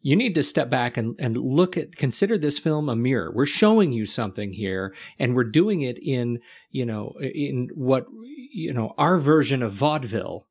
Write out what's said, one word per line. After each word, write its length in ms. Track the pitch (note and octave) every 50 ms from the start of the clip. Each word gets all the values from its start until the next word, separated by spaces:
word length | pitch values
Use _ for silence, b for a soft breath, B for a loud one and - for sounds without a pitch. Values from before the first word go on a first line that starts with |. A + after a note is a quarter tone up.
You 140 | _ C#3 C#3
need 220 | F#3+ B3 B3+ F3
to 80 | E3 C#3
step 260 | - - - C#3+ B2
back 260 | C3+ B2+ A#2+ A#2+ -
and, 200 | - A#2 A2+ A#2+ -
and 180 | - B2 A2+
look 400 | A#2+ - C3 C3 D3 F3+ F3+ F#3
at, 200 | F3+ - - -
consider 420 | - - C3+ A#2+ - - G3 A3+ G3+
this 200 | D3 D3 C#3+ -
film 300 | - E3 D#3 D3+ D3+ D3
a 60 | A#2+
mirror. 380 | A2+ A#2 B2+ C3+ A#2 E2+ D#2+ -
We're 120 | G#2+ C#3
showing 460 | C#3+ - - - G#3+ A3 A3+ G3+ D#3+ B2
you 140 | A#2 G#2+
something 460 | G2 - - A#2 G2+ F#2 - G#2+ G2+ F#2+
here, 420 | F#2+ G#2 G2 F#2+ F#2+ F#2+ G2 B B B B B B
and 160 | - B2 B2
we're 100 | B2+ B2
doing 380 | A2+ G#2+ D3+ F3+ G#3+ G#3 F3 C#3
it 160 | B2+ A#2+ -
in, 380 | - E3 C3+ B2+ A#2+ A#2+ A#2+ A#2 B B B B B B
you 160 | _ C3 B2+
know, 280 | A#2+ A2 G#2+ G#2+ - - -
in 480 | C#3 C3 - - C#3+ C#3+ C3+ B2+ B2 B2 -
what, 320 | - C3 B2+ C3 C3 A#2+ - - A3 A3+ B3 D4 C#4+ B3 - -
you 200 | G3+ D#3 D3+ D3
know, 220 | B2 G#2+ A2 -
our 220 | - C#3 D#3 F3+ F3+
version 420 | C#3+ C#3 D#3 D#3+ C#3+ A2 C3+ C3
of 120 | B2 A2 G2
vaudeville 760 | G2 C3+ D3+ D3+ D#3 C3+ A2+ G2 G#2+ - - F2 E2+ - _